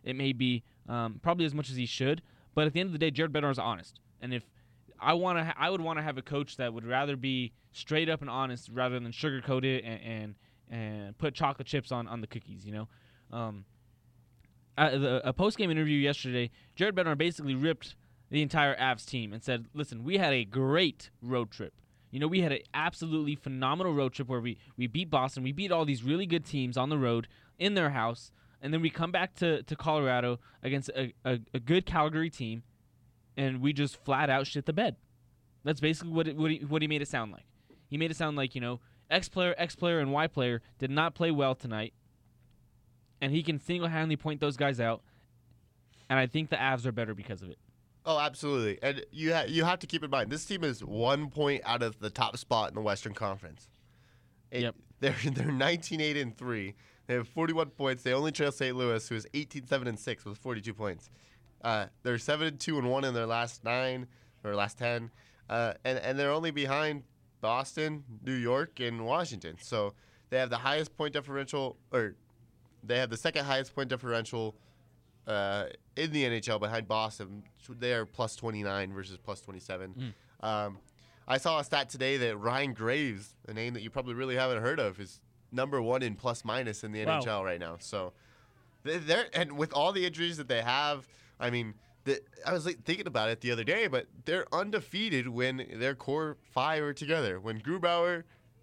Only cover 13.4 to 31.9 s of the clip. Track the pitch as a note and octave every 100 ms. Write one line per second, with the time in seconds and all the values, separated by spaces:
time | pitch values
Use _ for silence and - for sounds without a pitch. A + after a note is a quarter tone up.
13.4 | A2+ G2+ G2 _ _ _ _ - _ _
14.4 | - _ _ - D3+ C3+ C3+ B2+ B2+ C3
15.4 | G#3 - F#3 D#3 D3+ D3 C#3+ C#3 C3 B2
16.4 | A#2+ - - - G3+ F#3 E3 D3 E3+ D#3+
17.4 | C#3+ C3 D#3+ D3+ - - _ _ - D3
18.4 | D3+ D#3+ C#3+ C3 C3 A2+ - B2+ G#2+ A2
19.4 | - A#2+ A2+ D3 D3 A#2 C3 G3 E3 C3
20.4 | G2+ B2 C3+ D#3 E3+ - - - A#2+ B2+
21.4 | A2 - F#2+ - - _ _ C3 D#3 F#3
22.4 | E3 C3+ - D3 D#3+ - E3 D#3 D3 C#3+
23.4 | C#3 C3 C3+ F3 F#3 C#3+ C3 - B2+ B2
24.4 | A#2+ G#2 - - B2 D3+ E3+ C#3+ B2+ C3+
25.4 | C3 C#3+ G3 E3+ D3+ B2+ B2 E3+ F#3+ E3
26.4 | - C#3+ B2+ B2+ C3+ D3+ B2 A#2 A#2 -
27.4 | - - G3 G3 D3+ C3+ A2+ A#2+ - -
28.4 | - - C#3 D#3+ E3 D#3 E3+ F3+ F#3 -
29.4 | E3+ D3+ - D3+ D#3 D#3 C3 B2 B2 A#2+
30.4 | - - C3 C#3 C3+ C3+ B2+ - B2+ B2
31.4 | - B2+ A#2 F3+ -